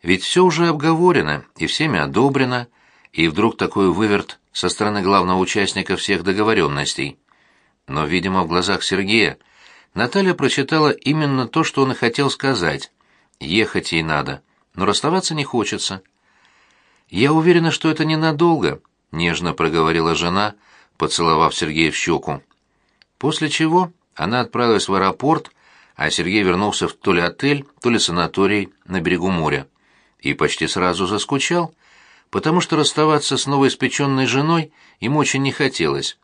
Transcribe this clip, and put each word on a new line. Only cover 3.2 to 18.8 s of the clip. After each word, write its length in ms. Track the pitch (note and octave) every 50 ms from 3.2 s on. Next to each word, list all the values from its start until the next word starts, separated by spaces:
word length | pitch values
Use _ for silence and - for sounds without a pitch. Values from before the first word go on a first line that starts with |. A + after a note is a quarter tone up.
| D#2+
вдруг 300 | E2 D2+ - G#2 A2+ A2
такой 340 | - G2 E2 - G#2 G2 F#2
выверт 480 | D#2+ F2+ A2 G#2+ G2+ G2 F2 - - _ _ _
со 160 | _ - - F#2
стороны 340 | - - G#2+ G#2 G#2 G#2
главного 380 | F#2 F#2 G2+ G2 F2+ F2+ F#2 F#2+
участника 560 | F#2 F2 - G#2+ G2 F#2+ - G2 F#2 - F#2+
всех 260 | F2 - - G2 F2
договоренностей. 960 | E2+ G2 F#2 G2+ G#2+ A2 A2 G2+ E2 C#2+ C#2+ C#2 C#2+ C#2 - - C#2 C#2+ - _ _ _ _ _ _ _ _ _ _ _ _ _ _ -
Но, 180 | C2+ D2 D#2
видимо, 380 | D2 F2 F2+ E2+ F#2+ F#2 F#2+ F2+
в 20 |
глазах 380 | D#2+ E2 F2+ F2+ F#2+ G2 F2 -
Сергея 520 | - G2 F#2 G2 F#2+ G#2+ A2+ G2+ D#2 - _ _ _ _ _ - - - - _ _ _
Наталья 380 | F2 A#2 - - G3 G3 F#3 E3+
прочитала 560 | - C#3+ C3 - - C3+ C3+ D#3+ D#3+ D3+ D3
именно 580 | - - - C3+ D3 D#3 D3+ C#3+ C3+ C3 B2 A2+
то, 160 | - D#3+ D#3
что 180 | - - D3
он 80 | C3+ C3
и 60 | B2
хотел 340 | - - A#2 A#2 - C#3+ C3+
сказать. 600 | - - - C3+ C3 G2+ F2 D#2+ C#2+ C#2 - - _ _ _ _ _ _ _ _ _ _
Ехать 500 | - C#2 F2 A2 G#2+ G#2+ - G2 - -
ей 140 | F2 E2 D#2+
надо, 380 | D#2+ D#2 D2 C#2 C2+ C#2 C#2 _ _ _ _ _ _ _
но 100 | F2 -
расставаться 480 | G#3 G3+ - - C#3+ F3 F#3 F3+ - D#3+
не 80 | D3+
хочется. 600 | C3+ - - A#2+ G#2 - A2 F#2+ - - G2 F#2 _ _ _ _ _ _ _ _ _ _ _ _ _ _ _ _ _ _ _ _ _ _
«Я 240 | - F2+ A#2+ C#3+
уверена, 400 | D#3 D#3+ D#3+ F3 F3 F3 E3 E3
что 180 | D3 - - D#3+
это 140 | D#3 D3+ D#3
ненадолго», — 760 | D#3 D#3 D#3 D#3+ D#3+ D#3 C#3+ E3+ E3+ E3 C#3+ F#2+ D2 C2+ -